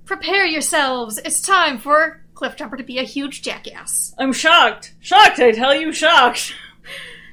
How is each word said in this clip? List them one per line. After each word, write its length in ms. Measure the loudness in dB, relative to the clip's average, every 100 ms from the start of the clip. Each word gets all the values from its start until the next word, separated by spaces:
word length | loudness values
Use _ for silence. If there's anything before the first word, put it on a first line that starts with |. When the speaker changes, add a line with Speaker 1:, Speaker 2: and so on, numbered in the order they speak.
| -10
Speaker 1:
Prepare 400 | -10 -4 -2 0
yourselves. 720 | -2 -4 -2 -2 -4 -6 -10
It's 240 | -6 -6
time 360 | 0 2 2 -2
for 440 | 0 2 2 -4 -20
Cliffjumper 440 | -10 -10 -8 -12 -12
to 40 |
be 160 | -10 -8
a 40 |
huge 380 | -8 -8 -10 -10
jackass. 720 | -12 -12 -14 -16 -8 -6 -6 -4
Speaker 2:
I'm 140 | -4
shocked. 640 | 0 4 6 4 0 -16 -20
Shocked, 380 | 0 6 6 6
I 140 | 2
tell 220 | 4 0
you, 180 | 0 -2
shocked. 640 | -2 2 4 4 0 -10 -12
Speaker 1:
<sighs> 60 | -20 _ -20 -18 -18 -20 -20